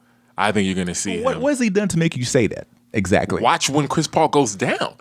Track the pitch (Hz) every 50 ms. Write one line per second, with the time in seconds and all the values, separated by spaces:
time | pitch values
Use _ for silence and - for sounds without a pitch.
0 | _ _ _ _ _ _ _ - 98 104 98 107 98 95 92 92 92 87 87 -
1 | - 101 90 - 240 262 247 - 247 285 294 247 247 220 180 208 208 185 - 165
2 | 165 165 - 127 123 - - 131 110 90 - - - - _ _ _ _ - -
3 | 95 87 101 82 - 101 101 82 107 123 160 160 - - 135 151 147 143 - 170
4 | 151 - - 165 160 147 - 147 139 113 98 92 120 160 339 427 - - - _